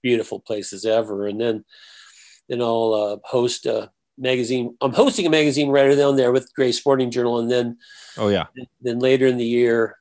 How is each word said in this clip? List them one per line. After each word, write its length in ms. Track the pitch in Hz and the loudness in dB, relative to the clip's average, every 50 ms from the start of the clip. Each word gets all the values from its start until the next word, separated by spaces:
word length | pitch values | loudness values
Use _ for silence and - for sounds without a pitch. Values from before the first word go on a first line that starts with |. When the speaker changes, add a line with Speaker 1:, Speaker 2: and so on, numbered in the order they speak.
Speaker 1:
beautiful 380 | - 123 120 113 110 - - 101 | 0 0 0 0 -2 -6 -10 -14
places 440 | _ - 113 104 95 - - 95 101 | _ -8 -8 -8 -8 -10 -12 -6 -2
ever. 420 | 113 110 113 113 107 101 101 101 | 0 0 0 0 -2 -6 -6 -6
And 140 | 104 101 107 | -6 -4 -4
then, 240 | 117 120 110 107 - _ _ - - - - - - - - - - - - _ _ _ | -2 -2 -4 -4 -8 _ _ -20 -20 -20 -20 -20 -20 -20 -20 -20 -20 -20 -20 _ _ _
then 140 | 123 120 | -6 -4
I'll, 320 | 120 117 113 113 113 113 110 | -2 -2 0 0 0 0 0
uh, 220 | 107 107 104 104 104 - | 0 -2 -4 -6 -10 -10
host 420 | - - 123 123 123 123 - - | -4 -2 -2 0 0 -4 -4 -4
a 240 | - 113 110 107 - _ _ _ _ _ | -4 -4 -4 -6 -10 _ _ _ _ _
magazine. 580 | - 127 127 131 127 120 113 131 127 120 120 - _ | -6 -4 -2 -2 -2 -2 -2 -4 -4 -4 -6 -6 _
I'm 140 | 135 135 117 | -4 -2 2
hosting 320 | - 240 277 - - 175 | 2 2 2 2 0 0
a 40 | 165 | 2
magazine 380 | 156 156 151 147 131 147 147 139 | 2 2 2 2 2 0 0 2
writer 260 | 139 139 139 139 143 | 4 4 4 4 4
down 220 | 143 143 143 139 | 4 4 2 2
there 160 | 135 127 123 | 2 2 2
with 200 | 127 131 127 - _ | 2 0 -2 -4 _
Gray 180 | - 131 123 | -2 0 0
Sporting 380 | 120 - - 143 139 131 127 120 | 0 0 0 0 2 2 0 -2
Journal. 280 | 120 127 120 120 120 120 | -2 -2 -2 0 0 -2
And 120 | 117 117 | -2 0
then, 260 | 123 123 120 120 120 120 _ - - - - - - | 0 0 -2 -2 -6 _ _ -20 -20 -20 -20 -18 -8
Speaker 2:
Oh, 120 | - 110 104 | -2 0 0
yeah. 180 | 101 90 78 - _ 127 127 _ _ _ | 0 0 -2 -6 _ -18 -20 _ _ _
Speaker 1:
then 180 | 123 123 117 123 | -6 -6 -2 0
later 280 | 127 131 135 131 135 | 2 2 4 4 4
in 100 | 131 123 | 2 2
the 80 | 123 120 | 0 -2
year 520 | 117 120 120 120 117 117 117 113 107 - _ | 0 2 2 2 2 2 2 0 -2 -6 _